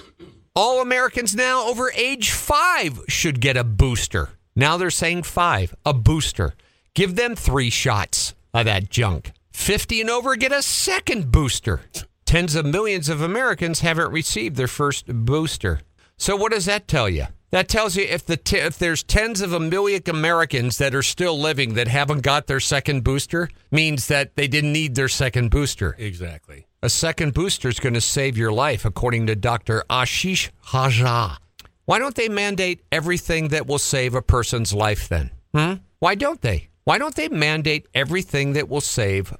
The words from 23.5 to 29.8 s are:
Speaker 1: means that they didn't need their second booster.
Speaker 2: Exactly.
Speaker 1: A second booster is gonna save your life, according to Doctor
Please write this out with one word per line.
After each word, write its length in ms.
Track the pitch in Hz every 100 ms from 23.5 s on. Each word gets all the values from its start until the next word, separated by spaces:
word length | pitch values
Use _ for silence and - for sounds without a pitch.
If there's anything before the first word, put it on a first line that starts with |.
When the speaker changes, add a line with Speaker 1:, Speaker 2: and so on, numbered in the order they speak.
| - _
Speaker 1:
means 360 | 147 160 143 -
that 280 | 143 139 -
they 120 | 143
didn't 260 | 147 151
need 220 | 151 156 127
their 140 | 131
second 420 | - 131 127 117
booster. 440 | 139 143 - 90 -
Speaker 2:
Exactly. 680 | 107 85 87 78 - 71 - _
Speaker 1:
A 80 | 120
second 440 | - 165 156 156
booster 360 | 135 190 - 127
is 100 | 117
gonna 220 | 131 117
save 360 | - 147 135 113
your 140 | 113
life, 320 | 107 147 113
according 440 | 110 - 123 117 110
to 80 | 107
Doctor 480 | 120 117 - 110